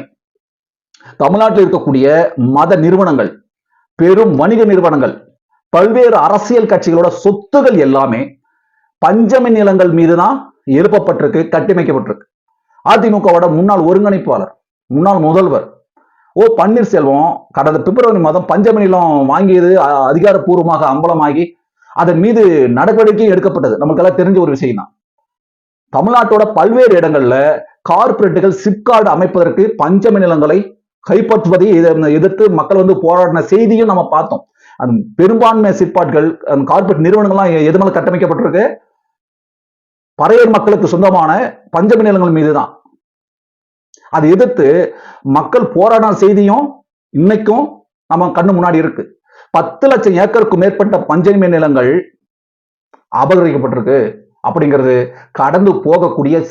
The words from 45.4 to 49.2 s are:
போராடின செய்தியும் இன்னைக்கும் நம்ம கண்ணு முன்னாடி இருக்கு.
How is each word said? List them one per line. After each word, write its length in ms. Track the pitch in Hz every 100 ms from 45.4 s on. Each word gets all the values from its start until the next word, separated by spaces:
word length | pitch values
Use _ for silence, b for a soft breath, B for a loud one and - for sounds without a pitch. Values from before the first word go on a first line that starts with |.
| - 247 214
போராடின 360 | 165 208 226 214
செய்தியும் 540 | 185 196 208 202 226 294 - _ _ _
இன்னைக்கும் 500 | 139 180 214 214 233 294 - _ _ -
நம்ம 160 | 165 180
கண்ணு 260 | - 185 180
முன்னாடி 220 | 175 160
இருக்கு. 220 | 160 - - _